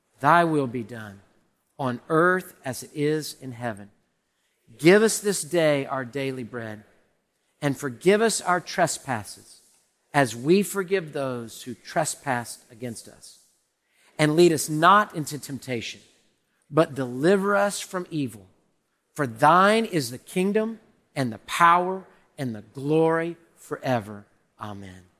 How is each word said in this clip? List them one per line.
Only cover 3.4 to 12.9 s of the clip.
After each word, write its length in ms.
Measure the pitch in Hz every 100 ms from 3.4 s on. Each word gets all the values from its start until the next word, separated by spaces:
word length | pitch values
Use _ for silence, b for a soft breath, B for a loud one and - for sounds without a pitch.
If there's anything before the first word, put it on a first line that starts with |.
in 100 | 131
heaven. 400 | 117 123 101 101 _ _ _ _ _ _ _ _ 117
Give 240 | 160 208
us 160 | 220 -
this 240 | 202 185
day 440 | 147 175 156 143 135
our 180 | 135
daily 400 | 123 139 135 131
bread, 400 | 110 120 110 107 - _ _ _ _ _ _ -
and 140 | 147 135
forgive 460 | 143 113 175 208
us 180 | 226 -
our 180 | - 180
trespasses, 1000 | - - 165 - - 117 101 - - - _ _ _ _ _
as 200 | 147 131
we 280 | 117 135 190
forgive 500 | 190 196 180 190 156
those 520 | 143 135 123 113 -
who 100 | 131
trespass 920 | 113 - 175 151 - 143 123 113 - _
against 360 | 110 123